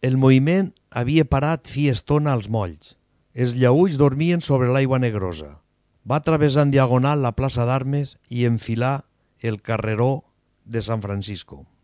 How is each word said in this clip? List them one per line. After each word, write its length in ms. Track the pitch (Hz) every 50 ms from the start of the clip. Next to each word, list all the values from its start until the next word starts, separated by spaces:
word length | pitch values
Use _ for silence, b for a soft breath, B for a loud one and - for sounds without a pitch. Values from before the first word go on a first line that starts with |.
El 160 | - 127 131
moviment 540 | 131 135 131 131 131 135 151 175 190 196 175 - _ _ _
havia 380 | - 120 123 123 147 160 156 131
parat 400 | - 139 135 151 165 156 _ -
fi 200 | - 135 147 143 131
estona 400 | 113 - - 147 151 151 147 139
als 160 | 120 101 101
molls. 460 | 110 113 101 90 78 76 _ - - _ _ _ _ _ _ _ _
Els 180 | 123 127 123 120
llaüts 460 | 123 127 123 123 151 180 196 156 135
dormien 400 | 147 143 131 139 156 170 175 170
sobre 300 | 160 - 143 135 127 123 127
l'aigua 260 | 135 135 131 131 131
negrosa. 600 | 127 120 110 104 95 92 85 78 78 73 76 - _ _ _ _ _ _ _ _ _ -
Va 140 | 123 151 147
travessar 400 | - 160 156 147 147 131 147 147
en 80 | 143 135
diagonal 480 | 139 131 123 123 127 127 139 147 147
la 140 | 139 120 110
plaça 300 | - 127 135 - 117 120 120
d'Armes 480 | 127 135 131 135 139 143 143 131 - _ _ _
i 160 | 120 120 120 120
enfilà 540 | 117 113 - - 113 113 120 127 139 139 - _ _ _ _ _ _ _
el 200 | - 113 107 101
carreró 640 | _ - 113 107 - 110 110 107 117 127 135 143 - _ _ _ _ _ _ _ _
de 160 | - 113 117
San 220 | 104 110 113 110 101
Francisco 640 | 101 101 101 98 - 104 90 - _ - 71 71 _ _ _